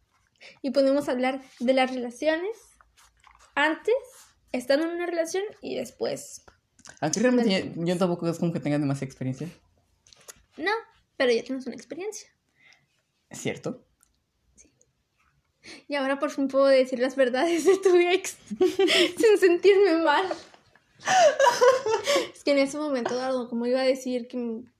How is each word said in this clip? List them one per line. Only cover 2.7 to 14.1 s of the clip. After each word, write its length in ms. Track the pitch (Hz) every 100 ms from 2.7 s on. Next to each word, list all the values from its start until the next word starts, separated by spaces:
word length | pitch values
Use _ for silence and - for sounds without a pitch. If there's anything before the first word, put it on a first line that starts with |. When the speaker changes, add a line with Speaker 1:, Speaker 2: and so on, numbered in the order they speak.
| _ _ _ _ _ _ _ _ -
Speaker 1:
antes, 400 | 302 320 - 508 - - - _ _
estando 340 | 254 240 277 330
en 60 | 339
una 100 | 349
relación 360 | 339 330 370 415 -
y 120 | - 254
después. 680 | 233 - - - - - _ _ _ _ - -
Speaker 2:
Aunque 220 | - 196
realmente 280 | 254 247 226
Speaker 1:
Del 240 | 190 -
Speaker 2:
yo, 120 | - 170
yo 120 | 180
tampoco 320 | 185 175 170
es 80 | 160
como 160 | 170
que 60 | 165
tenga 180 | 147 147
demasiada 300 | 143 139 135
experiencia. 420 | - 131 131 160 - _ _ _ _ _ _ - - _ -
Speaker 1:
No, 140 | 339 453 453 _ _ -
pero 140 | 254
ya 120 | 226
tienes 220 | - 262 254
una 100 | 226
experiencia. 540 | - 294 415 - - _ _ _ _ _ _ _ _ _ _
Speaker 2:
¿Es 100 | -
cierto? 440 | 120 - - - _ _ _